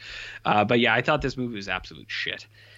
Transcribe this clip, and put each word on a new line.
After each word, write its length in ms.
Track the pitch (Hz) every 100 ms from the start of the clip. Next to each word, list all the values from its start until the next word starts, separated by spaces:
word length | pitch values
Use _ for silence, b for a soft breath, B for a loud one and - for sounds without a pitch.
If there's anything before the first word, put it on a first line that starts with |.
| B B B B -
Uh, 180 | 104
but 160 | 104 123
yeah, 160 | 120 113
I 60 |
thought 200 | 143 151
this 140 | 135 127
movie 180 | 123 107
was 120 | 98
absolute 380 | 92 - 78 52
shit. 380 | - - - - B B